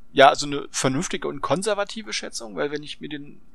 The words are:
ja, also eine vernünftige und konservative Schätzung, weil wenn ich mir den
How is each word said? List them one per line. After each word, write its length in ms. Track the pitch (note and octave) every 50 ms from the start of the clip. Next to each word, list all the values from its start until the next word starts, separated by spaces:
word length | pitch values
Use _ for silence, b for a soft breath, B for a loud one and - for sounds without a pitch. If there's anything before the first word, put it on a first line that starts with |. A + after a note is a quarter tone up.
| - -
ja, 200 | - C#3+ C3+ -
also 160 | C3 - D3
eine 200 | C#3+ C#3+ D3 - -
vernünftige 580 | - - - C3 C3 C#3+ F#3 - - - - C#3+
und 140 | C#3+ C#3
konservative 720 | - - C#3 F3+ G3 G#3+ G3+ G3+ G3+ - - A3 G#3 G#3+ G3+
Schätzung, 420 | - A3 G#3 - - A#3 G#3+ F#3+
weil 140 | D#3+ D3 C#3+
wenn 120 | D3+ D3
ich 200 | D3+ C#3+ - -
mir 80 | D#3 D3
den 320 | D3 C#3+ C#3+ D3 - - - -